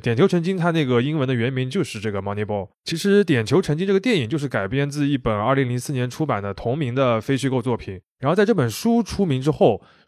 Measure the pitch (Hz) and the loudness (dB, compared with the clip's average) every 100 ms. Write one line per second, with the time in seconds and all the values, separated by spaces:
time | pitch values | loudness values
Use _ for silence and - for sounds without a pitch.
0 | 120 117 190 175 165 190 170 165 135 120 | 0 2 4 2 0 0 0 0 2 2
1 | 135 156 131 123 120 131 131 196 135 110 | 2 0 0 0 0 -2 -4 -2 -4 -4
2 | 107 98 98 104 107 104 90 _ - - | -4 -4 -4 -4 -4 -4 -6 _ -8 -2
3 | 202 202 202 127 107 160 190 151 196 190 | 4 4 4 2 2 0 2 -2 0 0
4 | 247 196 110 156 139 120 98 131 143 147 | 2 0 0 -4 -4 -4 -2 -2 -2 0
5 | 143 139 120 104 110 135 127 123 - 131 | 0 0 0 0 2 2 0 -2 -4 -4
6 | 123 - 147 107 101 92 117 143 131 127 | -4 -4 -4 -2 -4 -6 -4 -2 -2 0
7 | 127 113 123 135 135 127 127 113 - 92 | 2 0 0 0 0 -2 -2 -4 -6 -14
8 | - _ 135 190 202 196 120 - 226 233 | -16 _ 0 2 4 4 0 0 2 2
9 | 208 - 185 131 139 131 165 101 - _ | 0 -2 0 0 0 4 4 2 -4 _